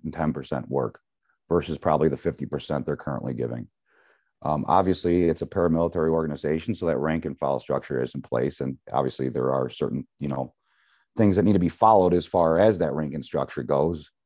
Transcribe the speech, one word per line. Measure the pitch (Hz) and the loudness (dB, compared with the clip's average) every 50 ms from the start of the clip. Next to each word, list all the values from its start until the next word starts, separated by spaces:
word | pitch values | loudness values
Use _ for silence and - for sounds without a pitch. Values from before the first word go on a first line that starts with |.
| - | -8
and | 80 | -8
ten | - - 80 76 | -6 -4 -2 -2
percent | 65 67 67 - 76 65 60 - | -2 -4 -6 -6 -6 -6 -4 -4
work | 67 69 62 - - - _ _ _ _ _ _ _ _ _ - | -2 -2 -2 -2 -6 -10 _ _ _ _ _ _ _ _ _ 0
versus | 82 87 73 - 76 - | 0 0 0 -2 -6 -2
probably | - 82 76 71 76 78 | 0 2 2 4 4 2
the | 67 | 0
fifty | - - 85 - - 71 | 0 -4 -6 -6 -6 -6
percent | - 71 71 - - 73 71 64 | -6 -6 -6 -6 -4 -6 -4 -4
they're | - 71 | -4 -6
currently | - - 73 69 - - 64 | -6 -6 -6 -6 -6 -6 -6
giving. | 64 58 60 58 60 58 - - _ _ _ _ _ _ _ _ _ _ _ _ _ - | -6 -4 -4 -4 -6 -8 -10 -14 _ _ _ _ _ _ _ _ _ _ _ _ _ -8
Um, | - - 76 73 - - | -4 -2 -2 0 2 2
obviously, | 85 95 92 92 90 - - 87 87 90 87 | 4 4 4 4 0 0 0 2 2 4 4
it's | 82 80 - | 2 0 -2
a | 82 | -4
paramilitary | - - 98 85 85 80 82 85 85 - 85 80 80 | -4 -2 0 2 2 2 2 2 0 0 0 0 2
organization, | 80 82 80 78 71 69 - 73 78 80 - - 101 | 2 0 0 -2 -4 -4 -2 -2 -2 -2 -2 -6 -6
so | - 92 | -4 -2
that | 82 78 64 | -2 0 0
rank | 73 80 80 80 - | 0 0 -2 -2 -4
and | 76 67 - | -6 -6 -4
file | 73 69 67 64 | -2 -2 -2 -2
structure | - - 69 67 - - 71 62 | -2 -2 -4 -4 -4 -4 -4 -4
is | 64 64 - | -4 -4 -6
in | 69 | -10
place. | 60 - 62 60 64 71 - - | -8 -4 -2 -2 -2 -2 -2 -4
And | 69 65 65 - - - | -6 -6 -6 -8 -10 -4
obviously, | - 65 67 65 - - 65 64 | -2 -2 -2 -2 -2 -4 -6 -4
there | 60 64 64 65 | -2 -2 -2 0
are | 65 67 65 62 | 0 0 -2 -4
certain, | - - 69 - - 69 - _ _ - | -4 -6 -6 -4 -4 -6 -8 _ _ -10
you | 71 71 | -6 -6
know, | 67 65 64 60 _ _ _ _ _ _ _ _ _ _ _ _ - | -4 -6 -6 -8 _ _ _ _ _ _ _ _ _ _ _ _ -2
things | - 110 104 92 | 2 2 4 4
that | 101 90 | 4 4
need | 101 101 | 4 4
to | 95 | 4
be | 87 85 | 2 0
followed | - - 110 110 110 101 92 90 | 2 4 6 6 8 8 6 6
as | 90 87 80 | 4 2 0
far | - - 90 85 80 80 85 | 0 0 2 2 4 4 4
as | 101 110 104 82 | 4 4 4 2
that | 85 76 | 0 -2
rank | 69 76 80 71 71 | -2 -2 -4 -4 -6
and | 76 65 | -8 -8
structure | - - 71 67 - - 73 | -6 -4 -4 -4 -4 -6 -6
goes. | 64 76 73 69 73 82 87 76 76 - _ _ _ | -2 0 2 2 2 0 0 -4 -8 -16 _ _ _